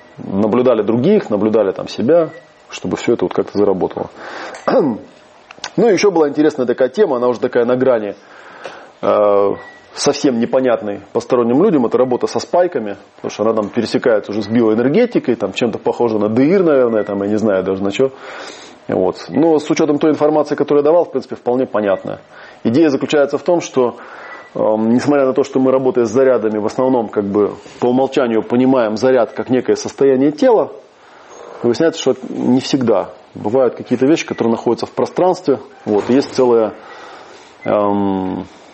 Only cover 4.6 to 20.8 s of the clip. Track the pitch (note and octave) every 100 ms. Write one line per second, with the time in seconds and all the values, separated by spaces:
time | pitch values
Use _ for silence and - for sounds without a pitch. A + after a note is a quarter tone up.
4.6 | - - D#3 G#2+ - - - - - -
5.6 | - - A3+ F3 G#3 E3+ D3+ C#3 D3+ D3
6.6 | B2 A#2+ B2+ D#3+ G3+ B2+ B2 A#2 B2+ B2
7.6 | A#2+ B2+ C3 A#2+ G#2 G2 - - - -
8.6 | - - - - G#2 G#2 G#2 G2+ G2+ G2+
9.6 | - - - - - C#3+ C#3+ A#2 A#2 C3
10.6 | C3 A2+ G#2+ G2+ G2 A2+ - B2+ A#2 B2+
11.6 | G#3 D#3 A#2 A#2 B2+ B2 A2 A#2+ - F3
12.6 | F3+ D3 G#2+ G2 - _ A2+ - G#2+ A2
13.6 | G2+ - A2 B2+ B2 A2 - G#2 G2+ A#2
14.6 | A2+ A2 B2+ E3 A#3+ - - A2+ G2 F#2+
15.6 | A#2+ - - A2+ A#2+ A2 G#2 A2 C#3 G3
16.6 | E3+ C#3 B2 A2 G2+ G2+ G2+ G#2+ G#2+ F#2+
17.6 | F#2 F#2+ G2 - C3+ - - - - -
18.6 | - - - G2 F#2 - - C3+ E3 D3+
19.6 | D3 D#3+ D#3 D3 D#3+ D3 D3+ D#3 D3 C#3
20.6 | C#3+ D3